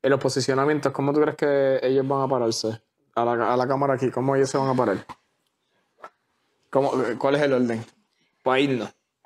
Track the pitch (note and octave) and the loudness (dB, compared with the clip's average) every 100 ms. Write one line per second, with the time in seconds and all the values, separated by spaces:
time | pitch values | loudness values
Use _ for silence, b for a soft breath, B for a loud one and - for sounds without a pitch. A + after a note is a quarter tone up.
0 | C3 C#3 C3 C3+ B2+ C3+ C#3 D3+ C#3 B2+ | 0 2 2 0 0 0 2 0 0 -2
1 | C#3 D3 D3+ D3 D3 C#3 C3+ C3+ B2+ C3+ | 0 2 0 0 0 2 2 0 2 0
2 | C3+ C#3 C3 C3 A2+ A2+ A2 A2+ _ _ | 0 -2 0 0 0 -2 -4 -6 _ _
3 | _ - A#2+ A#2 A2 B2 B2+ C#3 C#3 B2+ | _ -2 0 0 0 0 0 0 0 0
4 | B2+ B2 C3+ C3+ C3+ D3 C3+ B2+ A2+ F#2 | -2 -2 0 0 0 0 0 0 0 -2
5 | - - _ _ _ _ _ _ _ _ | -6 -20 _ _ _ _ _ _ _ _
6 | - _ _ _ _ _ _ C3+ C#3 B2+ | -20 _ _ _ _ _ _ -2 0 0
7 | A#2 G#2+ C#3 C#3+ D3 B2+ B2 A2+ A#2 _ | -2 -2 -2 0 2 2 0 -2 -8 _
8 | _ _ _ _ C3 C3 C#3 B2+ G2 - | _ _ _ _ 0 2 2 -2 -6 -14
9 | _ _ | _ _